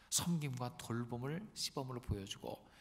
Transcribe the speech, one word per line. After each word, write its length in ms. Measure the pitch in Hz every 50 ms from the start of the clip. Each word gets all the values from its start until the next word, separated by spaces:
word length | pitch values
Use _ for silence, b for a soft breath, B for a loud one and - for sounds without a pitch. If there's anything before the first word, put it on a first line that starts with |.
| B B
섬김과 680 | - - - 175 175 160 147 139 127 123 123 123 - -
돌봄을 720 | - - 113 117 120 117 123 120 127 139 156 185 220 - -
시범으로 480 | - - - - 151 135 127 127 123
보여주고 720 | - - 104 101 95 - - - - - - - B B B B